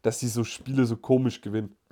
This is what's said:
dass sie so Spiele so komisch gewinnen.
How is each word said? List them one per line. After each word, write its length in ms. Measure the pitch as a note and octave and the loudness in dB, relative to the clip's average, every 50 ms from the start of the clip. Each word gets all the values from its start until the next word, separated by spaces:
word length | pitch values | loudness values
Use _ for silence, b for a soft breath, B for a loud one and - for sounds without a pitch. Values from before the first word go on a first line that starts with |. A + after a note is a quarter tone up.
| - | -2
dass 160 | A2+ A2+ - | -2 -2 0
sie 80 | - A#2+ | -4 -2
so 160 | A2 A#2+ A2+ | -2 -2 -4
Spiele 420 | - - - - B2+ C3+ C3+ B2+ | -4 -6 -10 -10 -2 2 2 2
so 100 | A2+ A2+ | 2 0
komisch 460 | A2 - - C3+ B2+ C3 B2 - - | -2 2 2 4 4 4 2 -2 -4
gewinnen. 340 | - G#2+ G2+ A2 G#2+ G2+ - _ _ _ | -6 -6 -4 -4 -4 -6 -10 _ _ _